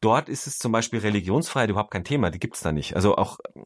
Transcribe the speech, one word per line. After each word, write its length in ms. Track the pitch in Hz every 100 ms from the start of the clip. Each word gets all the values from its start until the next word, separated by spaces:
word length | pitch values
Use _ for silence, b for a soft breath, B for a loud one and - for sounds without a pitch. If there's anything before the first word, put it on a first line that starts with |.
dort 280 | 110 131 -
ist 160 | 139 143
es 140 | -
zum 120 | 123
Beispiel 280 | 113 - 113
Religionsfreiheit 720 | 107 104 90 131 170 135 107
überhaupt 180 | 101 -
kein 140 | 95
Thema, 260 | 87 143 87
die 80 | 85
gibt's 240 | - -
da 100 | 82
nicht. 240 | 76 - -
Also 200 | 101 -
auch 240 | 95 - - -